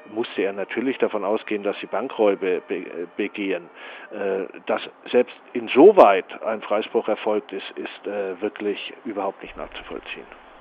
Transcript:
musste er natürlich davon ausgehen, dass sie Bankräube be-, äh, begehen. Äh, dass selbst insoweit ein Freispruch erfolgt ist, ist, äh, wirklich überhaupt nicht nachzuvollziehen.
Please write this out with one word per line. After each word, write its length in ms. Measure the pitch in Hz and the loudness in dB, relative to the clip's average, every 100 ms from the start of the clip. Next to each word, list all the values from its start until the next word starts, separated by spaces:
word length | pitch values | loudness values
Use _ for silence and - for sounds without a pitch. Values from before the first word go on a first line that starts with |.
| - | -10
musste 280 | 107 95 - | -6 -4 -2
er 100 | 98 | -2
natürlich 440 | 98 95 113 131 123 | -2 -6 -2 -2 0
davon 260 | 107 104 | -2 0
ausgehen, 380 | 98 107 - 104 | -2 -2 -2 -4
dass 160 | 101 95 | -2 -4
sie 60 | - | -6
Bankräube 760 | 95 131 - 104 98 95 87 - | -6 -4 2 4 4 0 -2 -2
be-, 80 | 90 | -8
äh, 300 | - 82 87 - | -8 -10 -8 -6
begehen. 480 | 101 - 98 87 85 - - - - | -6 -4 -4 -4 -6 -18 -18 -18 -14
Äh, 340 | 104 101 95 - - - | -6 -2 -2 -4 -8 -4
dass 220 | 110 - - - | -4 -6 -14 0
selbst 260 | 123 120 - - | 2 2 -4 -10
insoweit 920 | 123 110 110 185 190 113 95 - - | -8 0 10 10 12 8 6 0 -8
ein 180 | 82 110 | -6 -6
Freispruch 460 | - 107 - 117 - | -2 -2 0 -2 0
erfolgt 440 | 104 110 107 - | -2 0 -2 -2
ist, 180 | 95 - | -10 -10
ist, 340 | - - - 98 | -10 -12 -10 -8
äh, 340 | 101 95 87 | -6 -6 -4
wirklich 540 | 104 - 104 95 - - | -6 -4 -4 -4 -8 -12
überhaupt 380 | 123 101 98 - | -10 -6 -6 -6
nicht 140 | - - | -14 -12
nachzuvollziehen. 680 | 78 - - - - - - - - - | -12 -14 -12 -14 -12 -14 -16 -20 -20 -20